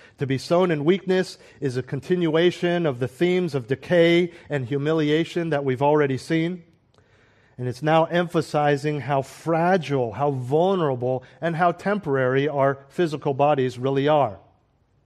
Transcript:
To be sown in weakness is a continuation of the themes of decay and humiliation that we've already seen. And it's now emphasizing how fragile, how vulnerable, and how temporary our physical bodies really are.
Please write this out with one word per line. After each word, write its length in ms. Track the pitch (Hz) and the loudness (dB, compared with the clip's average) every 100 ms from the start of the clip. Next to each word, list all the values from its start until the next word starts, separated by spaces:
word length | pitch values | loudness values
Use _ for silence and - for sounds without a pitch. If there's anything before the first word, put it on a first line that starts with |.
| - - | -20 -8
To 80 | 131 | -4
be 100 | 131 | -4
sown 320 | - 175 185 | 0 2 2
in 160 | 156 143 | 0 0
weakness 520 | 196 - 185 180 - - - | 0 0 0 -2 -6 -20 -8
is 140 | 143 123 | -6 -6
a 80 | |
continuation 1040 | 127 143 - 180 165 160 175 170 175 175 165 | -6 -6 -4 -2 0 2 2 2 0 0 0
of 140 | 123 | -2
the 80 | 127 | -4
themes 480 | - 175 180 175 139 | -2 0 0 -2 -4
of 120 | 120 | -4
decay 640 | 135 - 175 170 170 175 - - | -6 0 4 6 4 2 -4 -8
and 160 | 143 123 | -6 -4
humiliation 840 | 143 147 160 147 156 160 175 165 | -4 0 0 2 2 0 -4 -2
that 140 | 143 139 | -2 -2
we've 160 | 123 | 0
already 360 | 143 151 143 127 | 4 4 2 -2
seen. 460 | - 160 165 180 - _ _ _ _ _ _ _ _ - | -2 -2 -2 -6 -14 _ _ _ _ _ _ _ _ -10
And 120 | 123 | -8
it's 120 | 117 | -4
now 220 | 151 160 | 2 2
emphasizing 960 | 160 170 175 170 - 151 147 143 147 147 | 2 0 0 -2 -2 0 2 0 -2 -6
how 220 | 127 139 | -2 -4
fragile, 880 | 131 - 160 165 170 190 139 139 120 | -4 -8 -2 0 2 0 0 -2 -2
how 200 | 104 147 | -2 -2
vulnerable, 920 | 135 123 151 180 190 151 127 123 127 - - | -2 -2 0 2 0 0 -2 -2 -4 -8 -8
and 160 | 165 160 | -6 0
how 160 | 180 | 0
temporary 800 | 170 196 208 165 135 127 131 147 | 0 -4 -4 -2 0 0 0 0
our 300 | 143 139 139 - | 2 0 0 -6
physical 440 | - 175 143 151 | -4 -2 -2 -4
bodies 460 | 135 143 143 131 117 | 0 2 2 0 -2
really 300 | 131 135 139 | -4 0 2
are. 280 | 151 123 92 - _ _ _ _ _ | 2 2 -4 -20 _ _ _ _ _